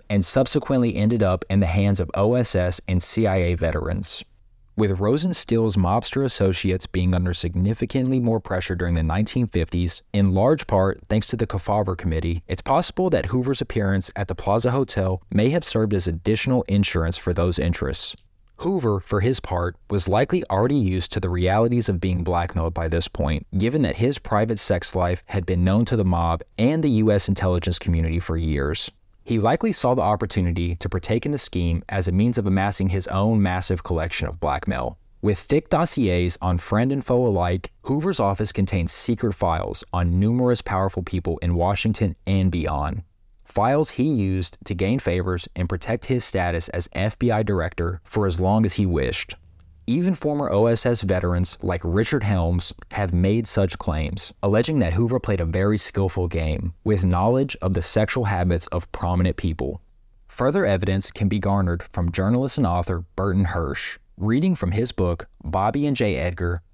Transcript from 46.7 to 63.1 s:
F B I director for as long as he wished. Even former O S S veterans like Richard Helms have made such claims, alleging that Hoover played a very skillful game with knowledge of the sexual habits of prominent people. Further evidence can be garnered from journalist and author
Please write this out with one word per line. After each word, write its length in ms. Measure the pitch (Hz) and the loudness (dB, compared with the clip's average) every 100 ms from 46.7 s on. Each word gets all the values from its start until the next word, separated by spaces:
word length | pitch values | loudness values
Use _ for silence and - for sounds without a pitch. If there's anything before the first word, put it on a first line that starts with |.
| 90 - | -6 -6
F 260 | - 104 - | -4 -4 0
B 140 | 120 | 0
I 120 | 110 | 0
director 580 | 107 95 85 - 85 90 | 0 -2 -2 -4 -4 -6
for 240 | - 107 101 | -6 -2 0
as 140 | 85 | 2
long 240 | 92 110 107 | 2 2 2
as 80 | |
he 120 | - 95 | 2 0
wished. 500 | 80 64 - - - - - - - - | 0 0 -4 -8 -14 -20 -20 -20 -12 -4
Even 300 | 135 180 170 | 0 0 0
former 340 | 151 147 143 | -2 -2 0
O 180 | 101 117 | 2 4
S 180 | 113 123 | 2 0
S 160 | 120 | 0
veterans 560 | 98 92 87 87 90 - | 0 0 0 0 -2 -4
like 200 | 92 87 | -4 -4
Richard 400 | 87 95 113 139 | -2 0 0 0
Helms 480 | 101 95 85 90 - - - | 0 0 2 0 -4 -10 -10
have 220 | 107 98 | -4 0
made 320 | 87 95 110 107 | 2 2 2 0
such 320 | - 95 - | 0 0 -2
claims, 540 | - 78 76 - - - | -4 -2 -2 -6 -10 -4
alleging 380 | 101 104 120 151 | 0 2 2 2
that 140 | 87 | 2
Hoover 260 | 87 117 127 | 2 0 0
played 220 | - 98 | -2 -2
a 40 | 82 | 0
very 320 | 85 101 107 | 0 2 0
skillful 520 | - - 95 - 87 | -2 -2 -2 0 -2
game 440 | 82 78 76 87 - 107 | -2 -2 -2 -4 -4 0
with 200 | 104 92 | 2 2
knowledge 520 | 90 104 131 135 - | 2 2 2 0 -2
of 120 | 95 | -2
the 80 | 87 | -2
sexual 420 | 85 107 107 131 | 0 0 0 0
habits 420 | 107 95 90 85 - | -2 0 0 0 -2
of 220 | 107 - | -6 -6
prominent 420 | - 87 90 90 - | -6 -2 2 0 0
people. 460 | 90 80 67 - - _ _ - - | -4 -2 -6 -8 -14 _ _ -20 -14
Further 360 | - 127 180 120 | -2 0 2 2
evidence 460 | 95 92 95 - | 0 0 -2 -2
can 160 | - 98 | -2 -2
be 100 | 107 | 0
garnered 460 | 101 98 90 85 | 0 0 0 -2
from 300 | - - 85 | -4 -4 -2
journalist 440 | 82 95 123 135 - | 0 0 0 0 0
and 80 | 110 | 0
author 380 | 87 87 87 87 | 0 -2 -4 -6